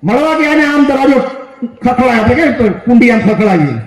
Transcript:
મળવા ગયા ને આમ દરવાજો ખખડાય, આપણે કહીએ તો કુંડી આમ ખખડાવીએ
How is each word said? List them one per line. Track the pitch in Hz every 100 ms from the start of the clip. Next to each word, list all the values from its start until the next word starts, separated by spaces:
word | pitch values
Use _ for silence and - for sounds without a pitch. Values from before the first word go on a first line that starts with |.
મળવા | 147 240 311 320
ગયા | 302 302
ને | 294
આમ | 294 277
દરવાજો | 269 277 262 - - - - 233
ખખડાય, | - 233 247 254 233
આપણે | 214 254
કહીએ | 330
તો | 247 220
કુંડી | 180 - 240 240
આમ | 226
ખખડાવીએ | 196 214 208 180 147 117